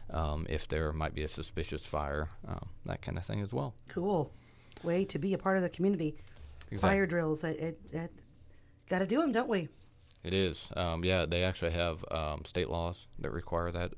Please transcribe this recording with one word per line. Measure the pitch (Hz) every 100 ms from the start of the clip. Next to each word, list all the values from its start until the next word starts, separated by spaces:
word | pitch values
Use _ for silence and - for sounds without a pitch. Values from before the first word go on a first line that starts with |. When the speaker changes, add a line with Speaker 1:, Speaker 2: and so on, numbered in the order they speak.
| -
Speaker 1:
um, | 78 78 78 82
if | 78 -
there | 76 78
might | 78 78
be | 73
a | 76
suspicious | - 78 87 80 76
fire, | - 78 71 73 76 - -
um, | - - - -
that | -
kind | - 90
of | 92
thing | 104
as | 98
well. | 127 139 - -
Speaker 2:
Cool. | 185 196 180 135 - - - - -
Way | 170 175
to | 196 147
be | 190
a | 180
part | 190 190
of |
the | 175
community. | - 196 185 156 - - - - - -
Speaker 1:
Exact- | 101 185
Speaker 2:
Fire | 196 185
drills, | 170 160 151
it, | 165 -
it, | 165 160 -
it, | 160 170 - - - - - - - -
gotta | 185 190
do | 254
'em, | 330
don't | 226 240
we? | 196 151 - - - - -
Speaker 1:
It | 87
is. | 95 92 - - -
Um, | 87 82
yeah, | 90 92 80
they | 87
actually | 92 - 85
have, | 85 87 78 -
um, | 80 76 76 -
state | 87 80
laws | 85 85 87 - -
that | 73
require | 85 - 85 85
that | 87 87